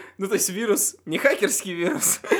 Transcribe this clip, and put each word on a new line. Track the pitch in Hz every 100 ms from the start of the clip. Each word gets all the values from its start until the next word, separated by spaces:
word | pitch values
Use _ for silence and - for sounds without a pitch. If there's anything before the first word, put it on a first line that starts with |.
| - -
Ну, | 196
то |
есть | 214 -
вирус, | 185 233 202 - - -
не | 160
хакерский | 277 - 202 - 190 170
вирус, | 170 302 - - - -